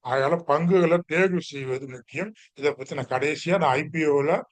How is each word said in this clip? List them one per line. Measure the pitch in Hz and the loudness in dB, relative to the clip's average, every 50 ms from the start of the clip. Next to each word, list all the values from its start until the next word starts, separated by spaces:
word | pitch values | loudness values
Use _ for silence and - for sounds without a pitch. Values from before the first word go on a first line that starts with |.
அதனால | _ 123 127 135 135 139 170 | _ -2 0 0 2 2 0
பங்குகளை | 170 - - 143 151 170 175 190 185 175 165 170 175 175 | 0 2 0 2 2 4 4 4 4 4 4 2 0 0
தேர்வு | _ 156 175 190 190 180 175 | _ 0 0 2 2 0 -2
செய்வது | - - 143 139 135 131 127 131 139 | -6 -6 -12 -10 -6 -6 -6 -6 -8
முக்கியம். | 131 127 123 120 _ - 151 185 214 220 _ - _ _ | -12 -14 -18 -18 _ -10 -10 -10 -10 -12 _ -20 _ _
இதை | - 139 147 139 | -2 -2 -2 -2
பத்தி | 135 131 - 165 | -2 -10 -10 -8
நான் | 143 123 | -8 -6
கடைசியா | - 131 131 139 151 156 147 - 170 175 196 | -4 -2 -2 0 -2 -2 -4 -2 0 0 2
நான் | |
ஐ | 165 143 127 139 156 | 2 2 2 0 -2
பி | 147 165 160 156 | -4 -4 0 2
ஓல | 151 143 143 139 151 175 233 254 _ | 2 2 2 2 2 0 0 -2 _